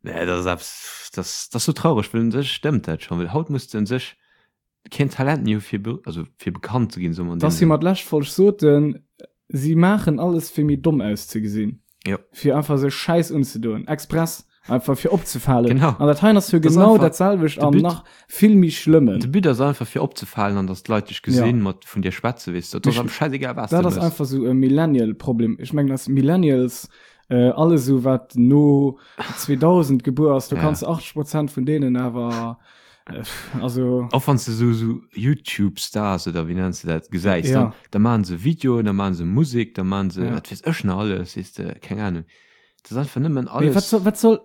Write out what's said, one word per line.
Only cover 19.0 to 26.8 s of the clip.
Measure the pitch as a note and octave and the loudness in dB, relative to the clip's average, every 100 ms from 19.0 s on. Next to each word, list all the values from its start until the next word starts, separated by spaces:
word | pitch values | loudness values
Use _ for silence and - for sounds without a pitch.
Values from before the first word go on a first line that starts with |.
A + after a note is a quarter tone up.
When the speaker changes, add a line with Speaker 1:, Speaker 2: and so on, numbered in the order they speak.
| B2+ G2 | 6 2
Speaker 1:
der | B2+ | 0
Bild | F3+ E3 | 2 2
ist | A#2 | 2
einfach | C#3 C#3 A#2 | 0 -2 -6
für | - | -4
abzufallen | - - G2+ - G2+ G2+ | -6 -6 -12 -4 -2 0
und | F#2+ | -2
dass | F#2 | -6
die | - | -2
Leute | A2 G#2 | -2 -2
dich | - | -10
gesehen | - B2+ A#2 A#2+ | 0 2 4 2
Speaker 2:
Ja. | G2 | 0
Speaker 1:
hat, | F#2 - | -4 -8
von | G#2 | -4
dir | F#2 | -4
schwätzen | - A#2 B2 - F2 | -4 -6 -6 -8 -8
willst. | - | -8
Das | - | -2
ist | C#3+ | 0
Speaker 2:
Mich | A#2 | 0
Speaker 1:
am | A#2+ | -4
scheißegal, | - D3+ C3+ C3 - | -4 -4 -4 -6 -8
was | A2 | -2
Speaker 2:
da | E3+ | 0
Speaker 1:
du | |
Speaker 2:
das | F3+ F#3 | 0 0
Speaker 1:
bist. | E3+ | -2
Speaker 2:
einfach | E3 C3+ | -2 -4
so | C3+ B2 | -2 0
ein | C3 | 2
Millennial-Problem. | C3 C#3 D#3+ C3+ A2 G#2+ - A#2 A#2 - | 4 2 2 2 0 -4 -4 -2 -2 -4
Ich | C3 | -4
meine, | D3+ C#3 | -2 0
dass | C3+ - | -2 -2
Millennials, | C3+ C3+ F3+ D#3+ C3 B2+ - | 0 2 4 4 2 0 -4